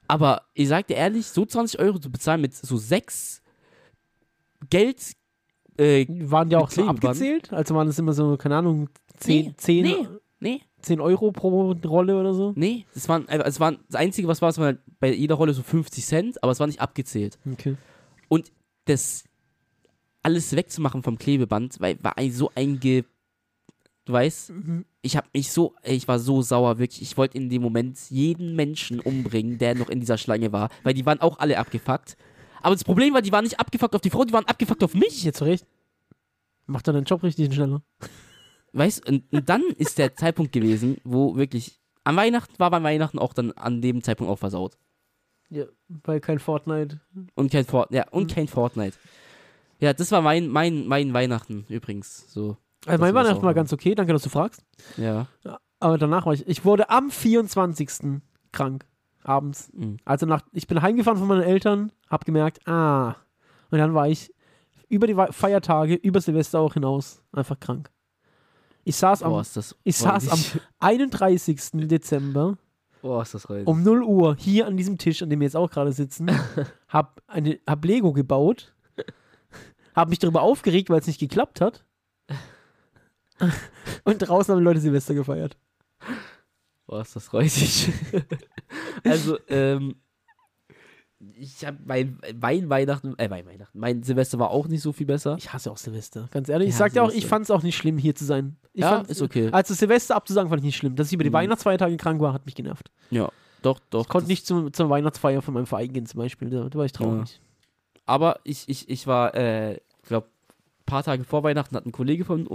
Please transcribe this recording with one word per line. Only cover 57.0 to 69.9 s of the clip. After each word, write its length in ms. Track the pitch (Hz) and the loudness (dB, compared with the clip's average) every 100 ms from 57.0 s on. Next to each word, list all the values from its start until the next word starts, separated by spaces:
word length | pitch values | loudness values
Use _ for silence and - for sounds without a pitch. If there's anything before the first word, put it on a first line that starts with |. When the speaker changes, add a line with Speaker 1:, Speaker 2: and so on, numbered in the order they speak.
| 277 | 2
Speaker 2:
vierundzwanzigsten 1120 | - 233 233 208 202 180 160 143 - 143 139 - _ _ | 0 2 4 2 0 0 0 -6 -6 -6 -6 -8 _ _
krank, 340 | - 135 135 - _ _ _ | -6 -6 -6 -12 _ _ _
abends. 460 | - 139 143 139 - | -2 -2 -2 -10 -14
Speaker 1:
Mhm. 240 | - 110 107 | -10 -10 -8
Speaker 2:
Also 200 | - 139 160 | -2 0 2
nach, 160 | 151 - | 0 -2
ich 140 | 175 - | -10 -2
bin 120 | 170 | 2
heimgefahren 380 | 185 233 220 208 | 2 4 2 2
von 100 | 196 | 2
meinen 140 | 190 | 2
Eltern, 500 | 180 190 214 202 214 - - | 4 4 4 0 -2 -8 -6
hab 160 | 156 | -4
gemerkt, 420 | - 156 156 - - | 0 2 2 -2 -4
ah. 500 | 165 156 139 120 - _ _ _ _ - | 2 4 2 0 -4 _ _ _ _ -2
Und 80 | 156 | 2
dann 140 | 156 | 2
war 140 | 160 147 | 4 2
ich 240 | 156 - _ _ _ _ _ - | 0 -6 _ _ _ _ _ -2
über 180 | 202 226 | 2 4
die 100 | 190 | 4
Wei-, 160 | 185 | 2
Feiertage, 600 | - 196 202 - 156 156 | 2 2 2 2 2 4
über 260 | 170 196 185 | 2 2 2
Silvester 360 | 170 160 151 160 | 2 0 2 2
auch 140 | 156 | 0
hinaus, 480 | 156 135 139 139 - _ | 0 0 -2 -4 -12 _
einfach 260 | 143 135 143 | -6 -6 -6
krank. 300 | - 127 147 _ _ _ _ _ _ _ _ _ | -6 -8 -10 _ _ _ _ _ _ _ _ _
Ich 120 | - - | -6 0
saß 260 | 190 202 | 2 2
am, 80 | 165 | 0
Speaker 1:
Boah, 100 | 107 | -2
ist 140 | 117 - | -4 -8
das 200 | - - | -10 -6
Speaker 2:
ich 120 | - | -2